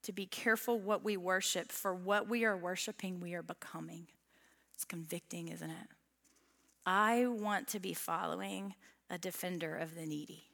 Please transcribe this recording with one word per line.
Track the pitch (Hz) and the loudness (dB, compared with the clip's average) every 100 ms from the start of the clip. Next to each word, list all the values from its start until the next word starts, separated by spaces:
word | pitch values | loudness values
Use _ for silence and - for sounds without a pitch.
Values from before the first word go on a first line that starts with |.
to | - | -6
be | 190 185 | -6 -6
careful | - 240 220 - 240 | 0 2 4 4 0
what | 196 214 | 2 2
we | 220 202 | 2 0
worship, | 175 185 190 180 170 | 2 2 4 0 -2
for | - 202 | -4 -2
what | 185 180 208 202 | -2 2 2 4
we | 233 | 4
are | 226 190 | 4 2
worshiping, | 175 180 - - 190 180 | -2 -2 -4 -4 -4 -4
we | 175 | -4
are | 175 | -6
becoming." | 170 175 - 165 160 170 170 _ _ _ _ _ _ | -6 -10 -8 -8 -8 -10 -14 _ _ _ _ _ _
It's | - | -10
convicting, | - 170 160 175 _ 175 165 | -8 -8 -6 -6 _ -8 -6
isn't | 165 160 | -6 -8
it? | 170 - - _ _ _ _ _ _ _ _ | -10 -14 -20 _ _ _ _ _ _ _ _
I | - 190 214 233 247 | 4 6 8 8 6
want | 233 208 202 - | 4 2 0 0
to | 208 | -4
be | 185 | -4
following | 170 - 165 170 170 196 190 196 190 - _ _ | -4 -2 -2 0 -2 -2 -4 -6 -8 -18 _ _
a | 180 | -6
defender | 180 - 180 180 160 160 | -6 -4 -4 -2 -2 -2
of | 165 | -6
the | 165 | -6
needy. | 160 147 156 160 - | -6 -6 -8 -14 -20